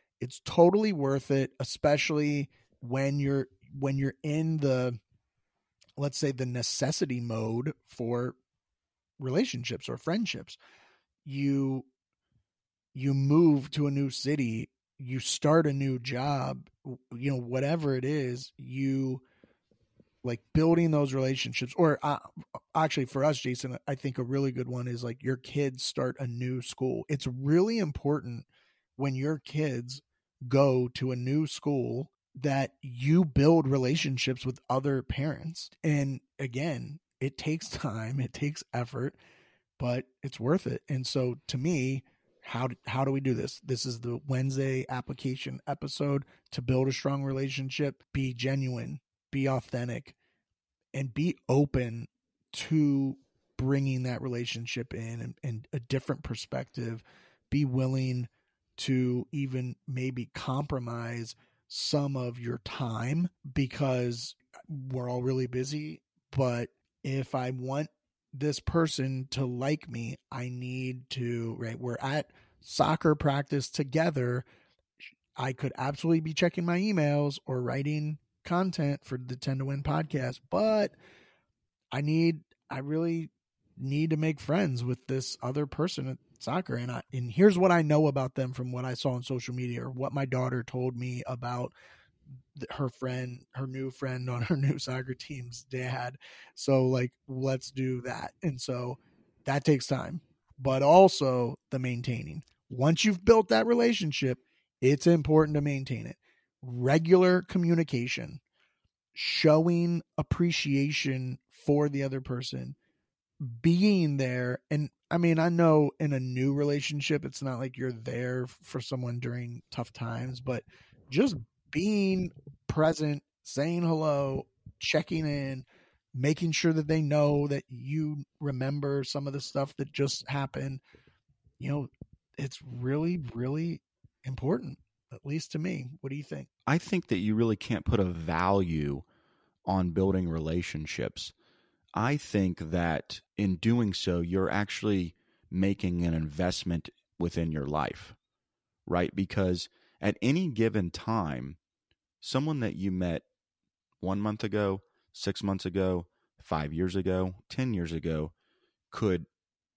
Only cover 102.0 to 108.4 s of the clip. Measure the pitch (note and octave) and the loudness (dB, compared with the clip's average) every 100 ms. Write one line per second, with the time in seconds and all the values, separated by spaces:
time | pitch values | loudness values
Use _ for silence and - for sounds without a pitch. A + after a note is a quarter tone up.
102 | B2 A#2 D3 D#3 - _ _ B2 D3 E3 | -4 -4 -6 -10 -14 _ _ 2 4 6
103 | G#3+ F3+ G3 A3+ F#3+ A3 A3+ A#3+ A#3+ A3 | 4 4 8 8 8 4 4 4 4 2
104 | D#3+ - C3 A#2+ _ _ _ _ C3 C#3+ | -2 0 0 -2 _ _ _ _ 4 6
105 | E3+ E3+ D3 D#3 D3+ D3+ D3 C3+ C3+ A#2 | 6 6 6 6 6 2 0 -2 -4 -6
106 | A2+ - _ _ _ _ B2+ B2 B2+ D#3+ | -6 -14 _ _ _ _ -10 0 4 4
107 | E3 F#3 F3+ F3+ - F3+ E3+ E3 D#3+ B2 | 8 8 8 6 2 0 4 4 2 -2
108 | B2 - - C#3 | -2 -6 -8 -14